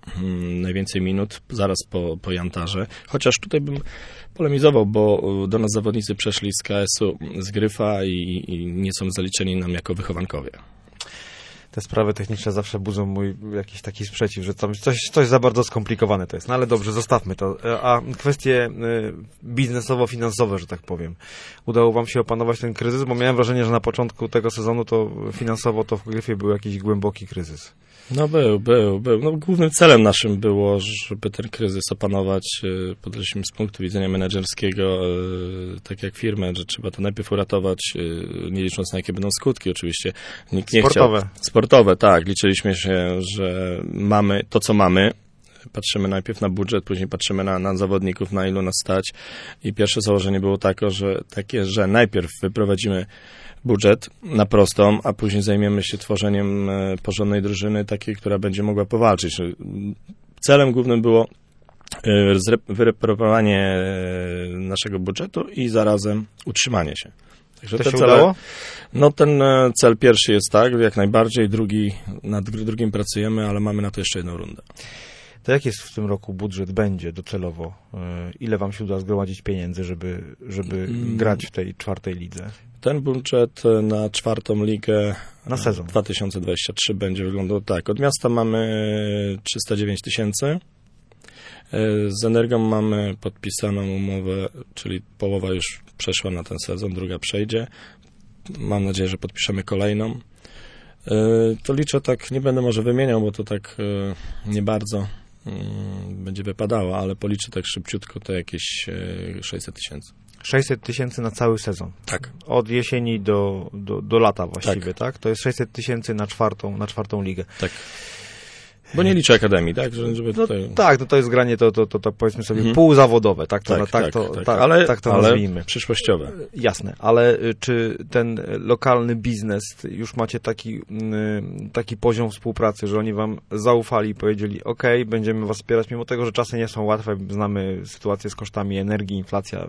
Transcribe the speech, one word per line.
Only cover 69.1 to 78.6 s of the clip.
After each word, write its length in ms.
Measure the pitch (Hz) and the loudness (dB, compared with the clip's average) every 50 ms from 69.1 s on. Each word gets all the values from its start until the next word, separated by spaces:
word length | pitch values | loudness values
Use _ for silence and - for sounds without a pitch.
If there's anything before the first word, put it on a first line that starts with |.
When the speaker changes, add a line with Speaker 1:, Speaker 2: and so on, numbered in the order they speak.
Speaker 1:
ten, 300 | 147 - 156 151 147 139 | 6 6 4 4 6 6
e, 280 | 135 135 135 131 131 123 113 - | 6 6 6 6 6 4 4 6
cel 160 | - 120 117 | 6 6 6
pierwszy 360 | 110 - 123 113 - - - | 8 6 6 6 6 6 4
jest 180 | 104 101 95 - | 4 2 4 4
tak, 220 | - 104 117 127 123 117 | 4 6 6 6 6 4
jak 160 | 113 107 - | 4 4 4
najbardziej, 520 | 113 98 101 101 110 113 113 113 123 110 101 | 2 2 4 4 4 4 4 4 2 2 2
drugi, 440 | 101 110 113 98 104 107 104 101 101 - - 98 98 - | 2 0 0 0 0 0 0 0 -2 -6 -8 -12 -12 -10
nad 220 | - 104 104 104 95 | -6 -4 -4 -4 -4
dru-, 200 | 110 107 107 110 | -6 -6 -6 -4
drugim 260 | 110 107 113 117 107 | -4 -2 -2 0 0
pracujemy, 580 | 107 104 104 - - 107 104 110 110 110 107 104 | 0 -2 -2 -2 -2 -2 -2 0 0 0 0 0
ale 120 | 101 104 | 0 0
mamy 220 | 107 107 104 104 | 0 -2 -2 -2
na 80 | 101 101 | -2 -4
to 100 | 98 104 | -4 -4
jeszcze 180 | 92 - - 95 | -6 -4 -4 -6
jedną 180 | 87 87 87 | -6 -8 -8
rundę. 260 | 85 87 82 - - - - - - - - - - - - - - - - - - | -8 -10 -12 -14 -16 -18 -20 -20 -20 -20 -18 -18 -18 -20 -20 -20 -20 -20 -20 -20 -6
Speaker 2:
To 100 | - - | 0 2
jaki 160 | 131 143 - 127 | 2 2 2 -2
jest 120 | 104 - | -6 -6
w 120 | - - - | -10 -12 -8
tym 120 | 110 107 | -6 -4
roku 280 | 101 101 98 - - 98 | -2 -2 -4 -4 -8 -8
budżet, 380 | 92 104 104 90 95 95 90 | -6 -6 -6 -4 -6 -6 -4
będzie 400 | 95 101 107 101 95 90 85 85 | -2 0 0 0 0 -4 -6 -8
docelowo? 640 | 82 92 90 - - 95 90 87 82 82 85 82 95 - _ _ - | -8 -10 -10 -8 -8 -6 -6 -6 -8 -8 -10 -12 -12 -16 _ _ -12
E, 360 | 98 90 87 87 87 87 87 - - | -12 -10 -10 -10 -10 -10 -12 -12 -8
ile 180 | 127 113 110 | -4 -2 -2
wam 140 | 95 | -2